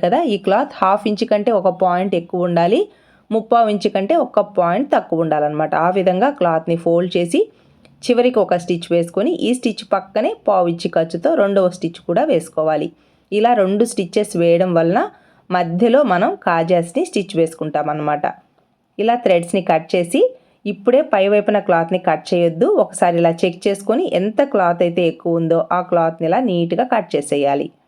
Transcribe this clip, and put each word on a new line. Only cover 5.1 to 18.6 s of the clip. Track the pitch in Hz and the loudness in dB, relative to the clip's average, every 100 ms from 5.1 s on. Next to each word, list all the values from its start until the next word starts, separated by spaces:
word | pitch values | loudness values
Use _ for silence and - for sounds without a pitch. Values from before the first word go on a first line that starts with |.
| 160 160 | -2 0
ఉండాలన్నమాట. | 151 147 151 156 156 170 | 0 0 -2 -2 0 0
ఆ | 196 | 2
విధంగా | 185 185 254 285 | 2 2 0 0
క్లాత్‌ని | 175 160 165 170 | 0 0 -2 -2
ఫోల్డ్ | 170 170 180 180 | 0 0 0 -2
చేసి | 175 269 440 _ _ _ _ _ - | 0 -2 -2 _ _ _ _ _ -2
చివరికి | 240 247 247 | 2 2 2
ఒక | 185 180 | 0 0
స్టిచ్ | 170 180 175 | -2 -4 0
వేసుకొని | 170 170 190 240 370 214 | -2 0 -2 -2 -2 -2
ఈ | 247 | -2
స్టిచ్ | 240 202 - | -2 -4 -4
పక్కనే | 196 190 214 269 453 - | -4 -2 -2 -2 -2 0
పావు | 190 175 | 2 0
ఇంచ్ | 170 180 170 | -2 -2 -2
ఖర్చుతో | 165 170 262 320 | -2 -2 -2 2
రెండవ | 202 196 185 175 | 2 2 0 -2
స్టిచ్ | 165 170 - | -10 -8 -4
కూడా | 175 311 | -2 0
వేసుకోవాలి. | 180 165 - 156 156 165 - _ _ - | -2 -2 -4 -2 -2 -4 -12 _ _ -6
ఇలా | 202 226 240 | 0 2 2
రెండు | 190 202 233 | 2 2 0
స్టిచెస్ | - 180 - 208 175 | -2 -2 -2 -2 0
వేయడం | 170 170 185 165 | 2 4 2 2
వలన | 165 202 381 - _ _ - 180 | 2 0 -2 -8 _ _ -4 -2
మధ్యలో | 170 170 233 247 277 | -2 0 4 4 4
మనం | 175 233 392 - | 2 0 -2 -2
కాజాస్ని | 165 165 175 170 - 381 | 0 2 0 0 -2 -2
స్టిచ్ | 226 185 165 | -2 -2 0
వేసుకుంటాం | 160 - 156 151 147 | -2 -2 -6 -4 -4
అన్నమాట. | 151 151 147 - - _ _ | -4 -2 -2 -4 -8 _ _